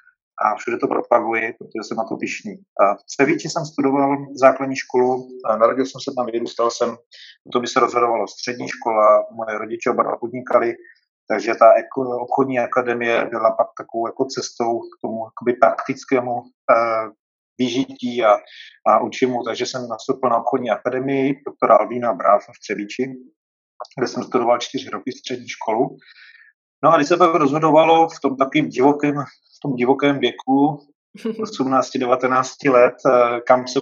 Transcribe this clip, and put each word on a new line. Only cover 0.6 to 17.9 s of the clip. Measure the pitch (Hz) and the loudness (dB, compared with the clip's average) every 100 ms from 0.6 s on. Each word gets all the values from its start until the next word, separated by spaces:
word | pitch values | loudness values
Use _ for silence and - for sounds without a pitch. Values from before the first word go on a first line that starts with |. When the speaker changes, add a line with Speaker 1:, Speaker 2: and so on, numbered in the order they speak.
| - 117 | -4 -4
Speaker 1:
to | 135 | -2
propaguji, | - - 117 110 113 113 120 | -2 2 0 2 -2 -4 -8
protože | - 110 | -14 -12
jsem | 107 113 | -8 -8
na | 113 | -8
to | - | -8
pyšný. | - - 107 | -8 -10 -12
Eh, | 95 _ - 101 101 | -16 _ 0 0 0
v | - | -6
Třebíči | - 139 165 160 | -2 0 0 -4
jsem | 170 151 | -8 -8
studoval | - 135 139 139 139 139 - | -4 -2 0 0 -2 -6 4
základní | 131 131 135 135 | 4 4 -2 -6
školu, | - 127 127 127 127 - 120 | -4 0 2 0 -6 -8 -4
eh, | 110 | 2
narodil | 117 127 135 | 2 2 -4
jsem | 131 | -6
se | 131 127 | -8 -6
tam, | 120 | -4
vyrůstal | 117 120 - 117 | -4 -6 -2 -2
jsem, | - 120 113 _ - - - | 0 -4 -4 _ -20 -20 -20
potom | - 123 | -6 -4
by | 120 | -2
se | - | 0
rozhodovalo | 117 120 120 117 98 | 0 2 0 0 -4
střední | - - 123 127 | -8 -10 -8 -10
škola, | - 120 110 107 104 104 | -8 -2 4 6 6 2
moje | 113 113 107 | -8 -8 -6
rodiče | 107 117 - | -8 -6 -2
oba | 113 | 0
dva | 113 - | -2 -4
podnikali, | 117 123 123 123 117 117 - _ _ _ - | -8 -10 0 2 2 -4 -12 _ _ _ -4
takže | 107 110 113 | -4 -2 6
ta | 113 110 | 8 8
eko-, | 113 - 131 120 | 2 -6 -4 -4
obchodní | 123 139 135 127 | -2 0 0 0
akademie | 117 - 120 120 117 117 - | -2 0 0 -2 0 0 -2
byla | 117 110 | 0 0
pak | 113 - - | 2 -2 -6
takovou | - 113 117 | -10 -6 -6
jako | - 131 | -4 -6
cestou | - 110 - 117 117 | -6 -8 -4 -4 -4
k | - - | -6 -12
tomu | 117 113 113 | -8 -8 -10
jakoby | - 117 | -6 -4
praktickému, | 123 117 - - 131 - 131 123 120 123 _ - 117 | 2 0 0 -6 -10 -4 -2 -2 -6 -10 _ 0 0
eh, | 117 113 110 - _ _ _ - | 0 -2 -6 -12 _ _ _ -6
vyžití | 127 120 135 | -4 -4 -6